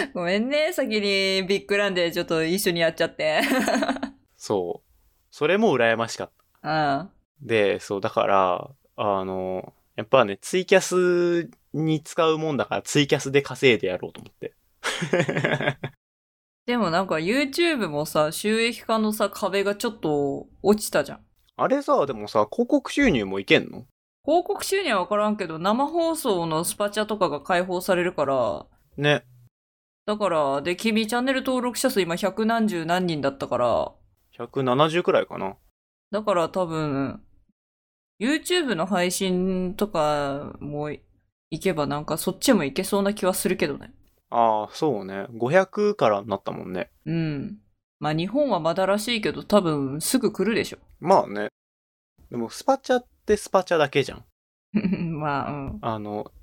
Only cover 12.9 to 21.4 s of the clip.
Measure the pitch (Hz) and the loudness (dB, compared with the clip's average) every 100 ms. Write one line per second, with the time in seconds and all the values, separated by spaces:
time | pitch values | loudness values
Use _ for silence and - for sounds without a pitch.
12.9 | 147 139 147 139 139 139 127 135 110 92 | 0 2 0 0 0 0 2 4 4 2
13.9 | 90 82 - - _ - - _ _ - | -4 -8 -14 -20 _ -16 -16 _ _ -8
14.9 | - 151 180 165 175 147 156 143 139 - | -6 0 0 0 0 -2 0 -2 -4 -8
15.9 | - _ _ _ _ _ _ - 240 185 | -14 _ _ _ _ _ _ -4 -2 0
16.9 | 165 190 160 165 269 285 277 339 294 180 | 0 0 -2 0 0 0 0 0 0 -2
17.9 | 147 156 160 151 165 208 220 233 233 - | -4 -2 0 0 0 0 2 0 -2 -2
18.9 | 220 214 214 202 - 202 196 196 202 240 | 0 0 0 -2 -2 -2 0 0 -2 -4
19.9 | 214 160 147 143 143 - - - 214 - | -4 -2 0 0 -4 -10 -2 2 2 2
20.9 | 175 139 - _ _ | -2 -2 -6 _ _